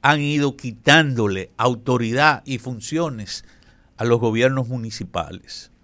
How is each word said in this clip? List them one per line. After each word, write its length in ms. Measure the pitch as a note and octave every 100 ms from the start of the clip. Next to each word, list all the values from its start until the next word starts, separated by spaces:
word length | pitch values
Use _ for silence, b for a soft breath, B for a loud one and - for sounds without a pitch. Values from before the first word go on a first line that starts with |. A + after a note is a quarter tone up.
han 180 | C#3 D3+
ido 340 | C#3+ D3 C#3+ -
quitándole 920 | B2+ A2 - D3+ D3+ B2 G#2 F#2+ F#2 -
autoridad 840 | A#2 A#2+ A#2+ B2 A#2 A#2+ D3+ C#3 -
y 140 | C3
funciones 840 | C3 A#2+ - D#3 E3 B2 G2+ - b b b b b _
a 80 | A#2
los 140 | A#2
gobiernos 480 | A#2 A2+ B2 C3+ A#2+
municipales. 1040 | B2+ A2+ G#2+ F2+ F2+ D2+ F2 - - - _